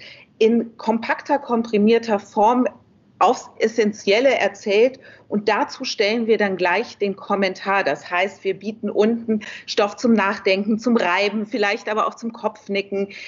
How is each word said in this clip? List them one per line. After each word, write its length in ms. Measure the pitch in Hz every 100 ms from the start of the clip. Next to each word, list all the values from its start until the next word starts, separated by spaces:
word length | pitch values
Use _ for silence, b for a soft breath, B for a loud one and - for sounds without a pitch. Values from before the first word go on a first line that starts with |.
| B B B -
in 400 | 220 233 - -
kompakter, 600 | - 226 - 311 - 285
komprimierter 800 | - 240 226 208 208 233 226 202
Form 480 | - - 208 247 247 - _ _ _ -
aufs 300 | 185 254 - -
Essentielle 760 | 226 226 214 208 - 202 269
erzählt 680 | 233 196 - - 202 254 262 B B -
und 200 | 208 208
dazu 360 | 208 285 -
stellen 420 | 254 - 202 233 220
wir 100 | 214
dann 220 | 208 185
gleich 400 | 180 185 233 -
den 180 | 202 196
Kommentar. 680 | - 202 196 190 196 196
Das 280 | 180 143 -
heißt, 340 | 180 196 -
wir 140 | 190 190
bieten 320 | 202 214 208
unten 500 | - 214 233 226 214 B B
Stoff 320 | - - 208 -
zum 160 | 240
Nachdenken, 640 | 220 196 208 - 190 202 220
zum 200 | 254 226
Reiben, 480 | 180 185 202 208 208
vielleicht 420 | 254 202 214 -
aber 180 | 214 220
auch 80 |
zum 200 | - 233
Kopfnicken. 760 | 226 214 214 - 196 196 196 202 B